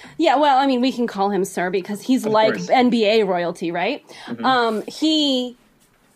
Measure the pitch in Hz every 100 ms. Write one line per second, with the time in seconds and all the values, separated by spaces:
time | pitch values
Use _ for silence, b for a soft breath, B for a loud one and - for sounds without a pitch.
0 | B B 320 254 302 262 277 254 262 240
1 | 233 202 202 202 190 - 180 190 180 202
2 | - 254 214 214 220 214 175 254 247 233
3 | 208 226 196 180 170 180 170 175 190 294
4 | - B B 240 233 254 233 214 - -
5 | 311 311 294 262 247 233 _ _ _ _
6 | _